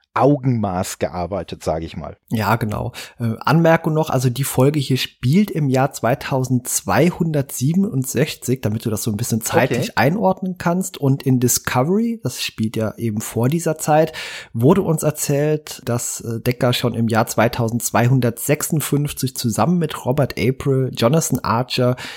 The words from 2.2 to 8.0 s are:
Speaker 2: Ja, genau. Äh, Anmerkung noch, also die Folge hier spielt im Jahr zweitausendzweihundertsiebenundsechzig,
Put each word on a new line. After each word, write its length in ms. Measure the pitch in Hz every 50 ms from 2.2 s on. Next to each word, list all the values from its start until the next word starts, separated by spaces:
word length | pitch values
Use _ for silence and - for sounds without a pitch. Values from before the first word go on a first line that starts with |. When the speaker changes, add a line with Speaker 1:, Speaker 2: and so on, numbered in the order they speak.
| _ -
Speaker 2:
Ja, 260 | 123 110 104 98 113
genau. 360 | 113 120 107 107 113 117 117 - - - - - -
Äh, 160 | 117 113 113 -
Anmerkung 520 | - - 147 165 165 160 160 160 - 160 156
noch, 160 | 156 156 -
also 200 | - 135 127 131
die 140 | 117 135 139
Folge 360 | - - - 127 143 151 151
hier 160 | 131 - 131
spielt 540 | 127 - - - _ - 123 151 196 214 -
im 180 | - 160 151 135
Jahr 240 | 127 127 131 139 -
zweitausendzweihundertsiebenundsechzig, 2750 | - - 113 131 - - - 143 131 127 - 127 123 - - - - - 98 95 120 156 180 - - 175 165 156 147 135 - - - 127 143 170 190 196 202 - 135